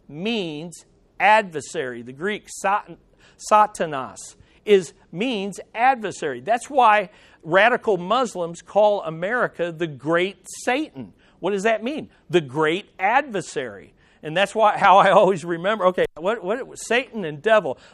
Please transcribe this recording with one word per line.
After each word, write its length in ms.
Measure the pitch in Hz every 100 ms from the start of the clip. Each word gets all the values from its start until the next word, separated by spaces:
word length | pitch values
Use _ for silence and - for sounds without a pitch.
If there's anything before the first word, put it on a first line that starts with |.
| -
means 760 | 143 208 226 170 147 170 - _ _ _ -
adversary. 840 | 190 220 190 151 - 170 131 120
The 120 | 120
Greek 340 | 135 196 202 - -
sat-, 360 | 196 202 - 165 _ _ _ _ -
satanas 840 | 214 208 - 165 139 117 92 - - _ _
is, 300 | 208 196 165 _ _
means 480 | 160 254 214 196 180 - 214
adversary. 640 | 254 262 196 - 156 123
That's 300 | 135 240 -
why 400 | 277 233 208 180 _ _ _
radical 540 | 156 185 226 247 226 180
Muslims 640 | 175 240 240 180 170 170
call 400 | - 202 208 202
America 720 | 160 160 185 247 180 - 175
the 160 | 160 170
Great 580 | 135 139 170 190 - - -
Satan. 500 | - 262 311 - 95 _ _ _
What 120 | 180
does 120 | 202
that 200 | 214 214
mean? 260 | 233 277 113 _ -
The 120 | 170
Great 480 | 139 147 156 180 - -
Adversary. 960 | 196 254 294 196 151 151 123 101 78 _ _ _
And 140 | 151 165
that's 160 | 196
why, 240 | 220 214 165
how 220 | 196 196
I 100 | 185
always 340 | 185 202 185
remember, 440 | 170 170 185 220 185
okay, 180 | 180 160 -
what, 280 | 180 233
what, 340 | 175 254 170 -
Satan 480 | - 240 254 233 165
and 160 | 151
devil. 380 | 214 214 156 120 -